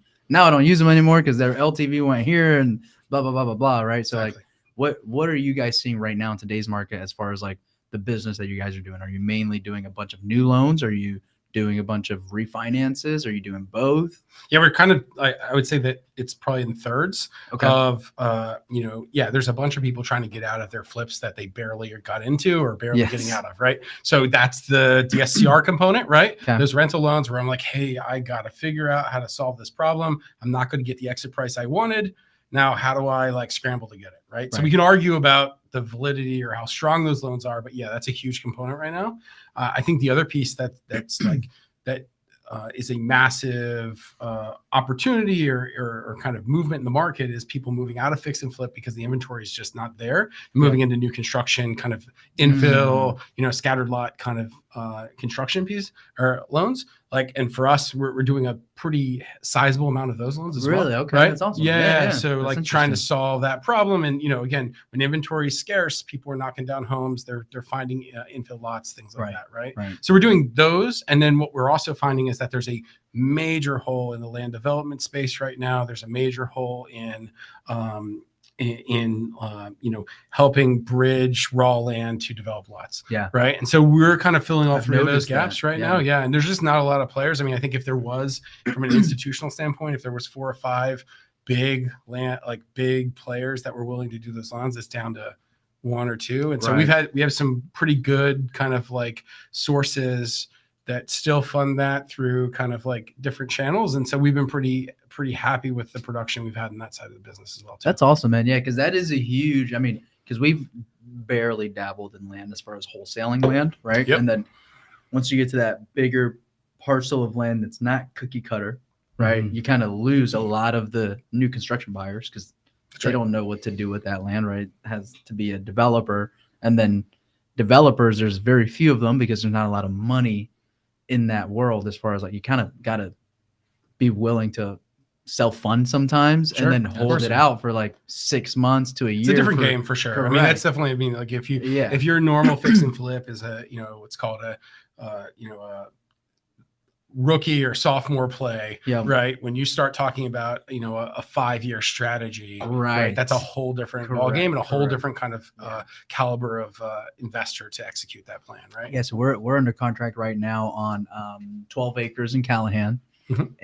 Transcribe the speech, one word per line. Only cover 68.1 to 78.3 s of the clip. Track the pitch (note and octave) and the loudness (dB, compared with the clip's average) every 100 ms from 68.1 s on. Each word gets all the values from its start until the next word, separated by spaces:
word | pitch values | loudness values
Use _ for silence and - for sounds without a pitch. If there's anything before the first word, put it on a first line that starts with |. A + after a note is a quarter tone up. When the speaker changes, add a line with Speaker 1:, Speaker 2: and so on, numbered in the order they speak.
| A#2+ | -16
Speaker 2:
uh, | - | -16
infill | C#3 A#2+ A#2+ | -16 -16 -14
lots, | A2+ A#2 - | -10 -10 -12
things | - A2 A2+ | -18 -14 -10
like | |
Speaker 1:
Right, | G#2 | -10
Speaker 2:
that, | G2 - | -10 -14
right? | A#2 B2 A#2+ | -12 -12 -10
Speaker 1:
right. | G2+ F#2 | -10 -6
Speaker 2:
So | - | 6
we're | F#3+ | 6
doing | A3+ F#3+ C3 | 8 6 4
those. | A#2 D#3 F3 A#3 A#3+ - | 2 4 4 0 -4 2
And | D3 | 4
then | D3+ D3 | 6 4
what | D3 | 2
we're | C#3 B2+ | 0 2
also | D3+ - | 2 0
finding | C#3+ C#3+ C3 C3 | -2 -2 0 -2
is | B2+ | -4
that | B2 | -6
there's | B2+ B2 | -6 -6
a | A#2+ - _ _ | -8 -12 _ _
major | A#2+ C3 D3 D#3+ D#3+ C#3+ C3 | -2 0 0 0 -2 -2 -4
hole | C3 B2+ B2 | -4 -4 -4
in | A#2 | -8
the | A#2 | -10
land | A#2+ A#2+ | -10 -10
development | A#2 B2+ D3 D3 C#3 | -6 -2 -2 -4 -8
space | - C#3+ C3+ - | -8 -4 -4 -4
right | C3+ B2+ | -8 -6
now. | B2+ B2+ | -2 -2
There's | A#2+ A#2 | -2 -8
a | A2+ | -8
major | B2 C3 B2+ B2 | -2 -2 -2 -6
hole | - B2 B2 - | -6 -8 -8 -14
in, | A#2 A2+ A2 A2 - - - - | -14 -12 -12 -16 -20 -20 -18 -10
um, | A#2 A2+ G#2+ G#2 G#2+ - | -6 -6 -8 -10 -12 -18